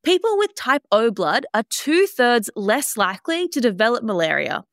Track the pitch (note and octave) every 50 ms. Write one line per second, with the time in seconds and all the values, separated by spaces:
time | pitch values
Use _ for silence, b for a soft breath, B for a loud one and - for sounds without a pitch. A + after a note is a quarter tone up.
0 | - D4+ F#4 F4+ G#4+ A4+ G#4+ G4 G#4 G#4 _ - - B3+ C#4 C#4+ _ _ G3+ G#3+
1 | A3+ A#3 F#3+ G3 F3 D3 D#3 A#3+ - - - G#3+ A3+ _ - - - C4+ D#4 F4+
2 | G4 G4 - - B3 A#3+ A#3+ A#3 G#3 - - A3 G3+ G3+ A3 C#4+ C#4 - - A3+
3 | G3 F#3 F#3+ F#3 _ - E4 E4+ F4+ E4+ - C#4+ A#3+ A#3 F#3+ F3 G#3+ A3+ A#3+ -
4 | - A3 G3+ F3 E3 D#3 D3+ C#3+ D3 - - - - _